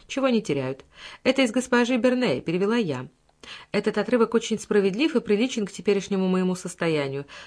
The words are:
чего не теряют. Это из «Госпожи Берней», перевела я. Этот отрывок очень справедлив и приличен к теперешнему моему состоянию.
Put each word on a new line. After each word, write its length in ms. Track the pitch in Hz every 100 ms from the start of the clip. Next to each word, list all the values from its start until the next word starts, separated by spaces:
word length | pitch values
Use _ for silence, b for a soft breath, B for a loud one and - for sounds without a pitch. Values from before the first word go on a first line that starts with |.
| B
чего 240 | - 262
не 100 | 233
теряют. 460 | - 139 131 135 - B B B
Это 200 | 240 269
из 100 | 262
«Госпожи 460 | 254 240 240 240 254
Берней», 420 | 247 247 240 127
перевела 360 | 147 175 196 240
я. 320 | 190 127 131 _ _ _ B B B
Этот 240 | 208 208 208
отрывок 380 | 196 247 220
очень 240 | 226 - 208
справедлив 580 | - 208 196 190 311 247
и 40 |
приличен 440 | - 208 254 240
к 80 | 196
теперешнему 560 | - 185 196 190 196 190
моему 260 | 185 185
состоянию. 680 | 180 180 - 170 156 139 135 143 B